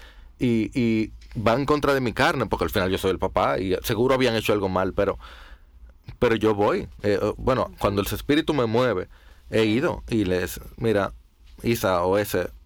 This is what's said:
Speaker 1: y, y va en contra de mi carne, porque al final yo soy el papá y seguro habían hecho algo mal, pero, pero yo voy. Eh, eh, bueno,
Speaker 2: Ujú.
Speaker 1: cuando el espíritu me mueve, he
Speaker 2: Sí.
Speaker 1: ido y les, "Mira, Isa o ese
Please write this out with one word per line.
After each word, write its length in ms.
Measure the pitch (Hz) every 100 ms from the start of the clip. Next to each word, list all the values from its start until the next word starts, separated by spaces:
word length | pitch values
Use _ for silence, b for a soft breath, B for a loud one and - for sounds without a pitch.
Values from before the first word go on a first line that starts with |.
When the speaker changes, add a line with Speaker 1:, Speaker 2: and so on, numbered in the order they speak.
| B B B -
Speaker 1:
y, 320 | 127 113 104 139
y 320 | 117 110 107 - - 123
va 160 | 107
en 120 | 120 139
contra 280 | 147 143
de 60 | 139
mi 140 | 123
carne, 320 | 95 147 151 104
porque 180 | -
al 60 | 87
final 180 | 101 92
yo 80 | 95
soy 140 | 95
el 80 | 85
papá 400 | 95 90 113 139
y 160 | 95 92
seguro 320 | - 107 127 131
habían 200 | 127 113
hecho 180 | 110
algo 160 | 104 95
mal, 240 | 92 95
pero, 260 | 90 98 90 B B B B B - - - - -
pero 180 | 120 113
yo 200 | 110 104
voy. 320 | 104 190 - -
Eh, 160 | 104 101
eh, 120 | 107 -
bueno, 260 | 117 110 -
Speaker 2:
Ujú. 80 | -
Speaker 1:
cuando 240 | 104 101
el 60 | 98
espíritu 460 | 101 - 147 160
me 120 | 147 117
mueve, 440 | 113 127 92 90 b b b b
he 120 | 110
Speaker 2:
Sí. 100 | 110
Speaker 1:
ido 300 | 113 160 104 -
y 160 | 113 92
les, 340 | 90 87 - - -
"Mira, 360 | 113 101 98 - _ _ - -
Isa 400 | 117 117 101 92
o 140 | 90 101
ese 320 | 101 92 - -